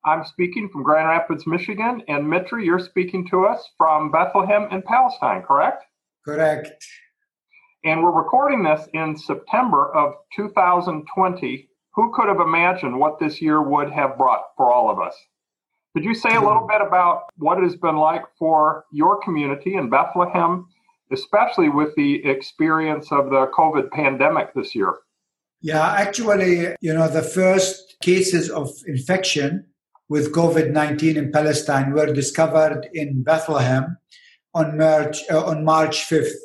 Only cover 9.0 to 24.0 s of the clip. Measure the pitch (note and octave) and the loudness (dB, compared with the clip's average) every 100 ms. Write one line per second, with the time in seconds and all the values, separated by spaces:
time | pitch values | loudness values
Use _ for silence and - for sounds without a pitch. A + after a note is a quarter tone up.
9 | D#3 D3+ - E3 - A3+ B3+ C#3+ C#3+ D#3 | -6 -6 -6 -8 -2 -2 2 2 2 0
10 | D3 - _ - G3+ G3+ F3+ F3+ F3 D#3 | -2 -4 _ -8 -4 0 2 2 0 -6
11 | D3 - F#3 F3+ B2+ C3+ - _ _ - | -8 -2 -2 -2 -8 -10 -14 _ _ -2
12 | A3+ A#3+ G#3+ F3+ D#3+ E3 F3 F3+ C3+ B2+ | -2 0 0 2 0 2 0 0 -4 0
13 | D3+ D3+ D3+ D3 D#3+ D3+ C#3+ C#3+ C#3+ C#3+ | 0 0 -6 -2 0 0 2 0 -2 -2
14 | C3+ C3 B2+ A2+ - - B2+ B2 A#2+ F#2 | -2 0 2 2 -4 0 2 4 2 -2
15 | F2 - _ _ _ _ _ _ _ D#3+ | -6 -8 _ _ _ _ _ _ _ -6
16 | F3 A3+ A#3 A3+ G#3 G#3+ G#3 G#3+ G3+ F#3 | -4 -4 0 2 4 2 2 0 2 2
17 | F3 E3 - _ D3+ F#3 F3+ F3 E3+ D#3 | 2 0 -6 _ -2 0 0 0 -2 2
18 | D#3 E3 - _ D#3+ D#3+ D3+ D#3 - D3 | 0 0 -8 _ 0 4 2 0 -8 0
19 | E3 G3+ G#3 D#3 C#3+ C#3 F#3 F#3+ B2 C3 | 2 2 -2 -2 -2 -4 -4 -4 0 0
20 | D#3 F3+ F3 F3+ E3+ F3+ - _ _ _ | 0 0 0 2 0 -2 -8 _ _ _
21 | _ C3+ - G#3 B3 - D#3 C#3+ D3+ D3+ | _ -8 0 2 2 2 2 2 -2 0
22 | C#3+ C#3+ C#3+ C3+ - - D#3 D#3+ D#3 D3+ | 0 0 -2 -4 -6 -2 0 0 0 -4
23 | D3+ C#3+ C3+ C3+ C3 - D#3+ D3+ C3+ - | -2 -2 2 0 0 2 0 0 -4 -2